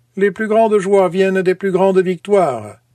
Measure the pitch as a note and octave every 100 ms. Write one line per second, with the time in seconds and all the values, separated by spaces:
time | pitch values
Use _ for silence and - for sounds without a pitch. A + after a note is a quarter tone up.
0 | _ F#3+ G3+ F#3 G#3+ G#3+ A3+ G#3+ F#3 G3
1 | F3+ F#3 F#3+ F#3+ F#3 F3+ G3 F3+ F#3+ F#3
2 | F3 F3 - G3+ D#3+ A#2 G#2 G#2 _